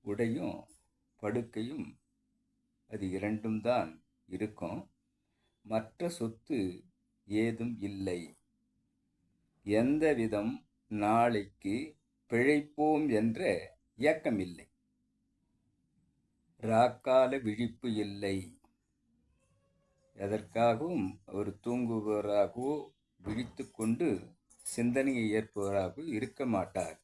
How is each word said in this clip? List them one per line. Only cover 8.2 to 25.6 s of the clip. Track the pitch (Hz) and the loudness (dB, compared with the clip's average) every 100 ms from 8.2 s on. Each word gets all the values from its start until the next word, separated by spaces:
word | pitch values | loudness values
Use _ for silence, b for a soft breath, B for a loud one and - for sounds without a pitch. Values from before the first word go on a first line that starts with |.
| 82 - _ _ _ _ _ _ _ _ _ _ _ _ 101 | -8 -18 _ _ _ _ _ _ _ _ _ _ _ _ 0
எந்தவிதம் | 107 123 151 156 127 113 104 110 139 _ _ _ | 2 4 4 2 2 2 0 -2 -4 _ _ _
நாளைக்கு | 104 104 113 120 110 98 _ 95 110 156 - _ _ _ | -2 2 4 4 2 -4 _ -2 -2 -4 -14 _ _ _
பிழைப்போம் | 117 131 147 147 - 156 151 151 | 2 4 4 0 0 2 4 4
என்ற | 107 113 113 175 87 - _ _ - | 4 2 0 0 0 -4 _ _ 0
ஏக்கமில்லை. | 143 156 151 107 90 85 - _ _ _ _ _ _ _ _ _ _ _ _ _ _ _ _ _ _ _ | 2 2 -2 -2 -4 -8 -20 _ _ _ _ _ _ _ _ _ _ _ _ _ _ _ _ _ _ _
ராக்கால | 110 113 123 - 131 131 127 135 | 2 4 4 2 4 6 6 2
விழிப்பு | 113 107 117 - 123 107 | -2 -2 -4 -4 -4 -2
இல்லை. | 104 101 101 95 95 - _ _ _ _ _ _ _ _ _ _ _ _ _ _ _ - | -2 -4 -4 -4 -6 -18 _ _ _ _ _ _ _ _ _ _ _ _ _ _ _ -8
எதற்காகவும் | 98 107 - 113 117 113 160 165 95 - | -4 -4 -2 2 4 2 0 -2 -2 -6
அவர் | - 95 104 95 | -8 -4 -4 -4
தூங்குபவராகவோ | 117 123 117 113 107 107 104 104 98 120 131 151 - _ _ _ | -4 -2 0 0 0 0 2 4 4 0 -4 -4 -6 _ _ _
விழித்து | 101 110 117 - 131 | -6 -6 -6 -10 -12
கொண்டு | - 110 117 165 95 - _ _ _ - | -4 -2 2 2 0 -4 _ _ _ -10
சிந்தனையை | - 120 127 135 127 110 | 0 2 2 2 2 2
ஏற்பவராகவோ | 107 110 104 | 0 -2 -4